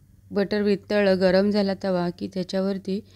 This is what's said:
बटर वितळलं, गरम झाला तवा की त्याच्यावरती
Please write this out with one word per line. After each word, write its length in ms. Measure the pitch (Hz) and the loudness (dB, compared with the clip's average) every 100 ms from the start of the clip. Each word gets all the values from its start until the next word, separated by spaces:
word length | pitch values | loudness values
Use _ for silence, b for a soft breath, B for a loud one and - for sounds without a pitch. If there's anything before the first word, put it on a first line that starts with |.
| _ - - | _ -20 -8
बटर 300 | 190 190 208 | -2 -2 0
वितळलं, 580 | 208 196 - 208 202 190 | 0 0 0 2 2 4
गरम 280 | 185 185 202 | 4 4 2
झाला 240 | 208 196 190 | 2 -2 -2
तवा 260 | 196 180 175 | -2 -2 -2
की 160 | 175 196 | -6 -8
त्याच्यावरती 720 | 190 175 190 190 196 196 196 - | -8 -6 -4 -2 -4 -6 -8 -8